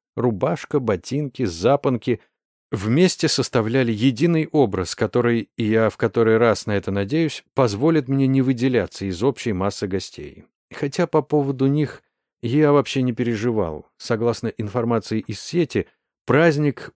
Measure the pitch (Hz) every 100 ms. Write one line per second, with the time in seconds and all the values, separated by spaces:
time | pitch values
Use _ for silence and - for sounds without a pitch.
0 | _ - 120 98 135 170 - 147 117 92
1 | - 139 143 - 110 82 104 139 139 123
2 | - 117 _ _ _ _ _ 104 104 135
3 | 180 - - - 123 123 110 127 120 107
4 | 131 113 170 160 151 151 120 95 87 -
5 | 107 123 120 117 - - 110 110 110 -
6 | 113 117 113 110 117 101 - 101 98 98
7 | 101 151 160 - - - 123 101 151 160
8 | 127 139 135 135 131 123 131 120 87 -
9 | 98 85 123 131 117 92 98 - 101 95
10 | - - 71 - - _ _ - 143 -
11 | 170 156 143 151 139 131 135 147 147 -
12 | _ _ _ _ 110 143 147 143 123 135
13 | 127 113 120 110 120 110 85 76 - _
14 | - 113 117 110 113 - 104 120 117 113
15 | - 110 - 104 - 175 156 107 - _
16 | _ _ - 131 165 147 147 - -